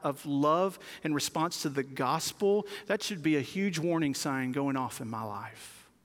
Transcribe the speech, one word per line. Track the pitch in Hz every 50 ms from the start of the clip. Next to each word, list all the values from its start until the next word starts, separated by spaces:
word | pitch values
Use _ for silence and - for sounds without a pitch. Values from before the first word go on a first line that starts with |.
of | - 147 135 - -
love | 147 143 139 143 151 160 175 190 196 180 - - - - - -
in | 156 147
response | 143 - - - 165 156 175 - -
to | - 156
the | 135 139
gospel, | 131 139 135 135 135 123 147 165 - - - - 208 196 202 208 202 202 - - -
that | - 202 214
should | - - 214 165
be | 143 160 151
a | 143
huge | 127 - - 190 196 202 170 160
warning | 156 175 165 165 156 143 131
sign | - - 151 135 131 127 127
going | 123 139 139 139 135
off | 131 127 110 - -
in | 123 110
my | 113 110
life. | 110 107 101 101 110 113 110 - - - - - - - _ _